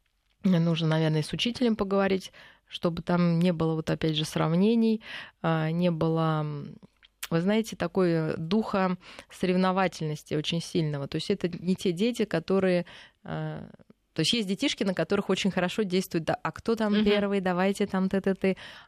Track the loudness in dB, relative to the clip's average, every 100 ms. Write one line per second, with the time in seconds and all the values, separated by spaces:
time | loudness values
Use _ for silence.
0 | _ _ _ _ 2 4 4 2 2 2
1 | 2 2 0 -2 -4 0 0 0 0 2
2 | 2 0 -4 -18 -20 -20 _ -6 -4 -2
3 | 0 2 4 4 2 2 0 -2 -2 -2
4 | 0 0 -2 -2 0 4 4 4 2 0
5 | -4 -16 -16 -6 -2 0 0 0 0 2
6 | 2 2 2 0 -2 -6 -10 -14 -20 _
7 | _ _ -4 0 2 2 0 -4 -4 2
8 | 2 2 0 -4 -2 -2 0 0 0 -2
9 | -8 -20 -20 -4 0 2 2 2 0 -2
10 | -6 -6 -4 -4 -2 -4 -2 -2 0 -2
11 | -4 -4 -2 -2 -2 -4 -2 -2 -2 0
12 | 0 0 -2 -2 0 0 2 2 -2 -10
13 | -20 _ -10 -8 -6 -8 -14 -20 -20 _
14 | _ -2 0 2 0 0 -2 0 -2 -2
15 | 0 0 0 0 0 0 0 0 0 0
16 | 0 -2 -2 -4 -4 -6 -2 0 2 2
17 | 4 2 2 0 0 2 2 0 0 0
18 | 0 0 0 0 0 -2 -6 -20